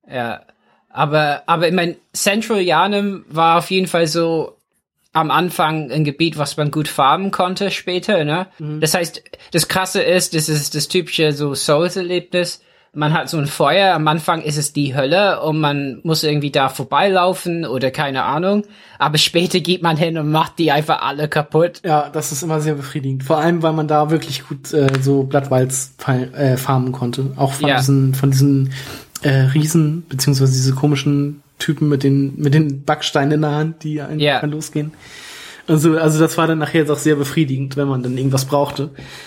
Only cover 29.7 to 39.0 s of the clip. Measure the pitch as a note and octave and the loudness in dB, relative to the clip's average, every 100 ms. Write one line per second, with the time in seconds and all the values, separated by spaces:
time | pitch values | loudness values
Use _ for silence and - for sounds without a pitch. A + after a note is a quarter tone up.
29.7 | E3 D3+ D#3+ E3 C3 - C3+ C3+ C3 C3 | 2 2 -2 -6 -2 0 4 4 4 0
30.7 | C3 D3 C#3 D3 C#3+ C#3+ D3 _ _ - | 2 0 2 0 0 -2 -6 _ _ -4
31.7 | D3+ D3+ C#3+ C3+ C3+ C#3 C3+ D3 D3+ D3+ | 0 0 2 2 2 0 -2 2 4 2
32.7 | C#3 C#3 D3+ - D3 C#3 D3+ D3+ D3 D#3 | -2 -2 -2 0 0 2 2 0 0 -2
33.7 | D#3+ D#3 D3+ C#3+ D3+ D3 C3 D3 D3+ D3+ | -6 -8 -8 -6 -2 0 0 -2 -6 -6
34.7 | D#3 D3+ - - - - - - - - | -6 -6 -10 -20 -20 -18 -18 -20 -16 0
35.7 | D#3 D#3+ D#3+ D#3 D#3 D#3+ E3+ D#3+ D#3+ D3 | 4 4 4 2 4 2 2 2 2 0
36.7 | E3 D3 C#3+ D#3 D3 C#3 - D3 C3+ C#3 | 0 2 2 2 2 0 0 0 0 -4
37.7 | C#3 C#3 C3 B2 C3 C3+ C3 - C#3+ C#3+ | -2 -2 0 -2 -2 0 0 0 0 0
38.7 | - C#3 - | -4 -8 -8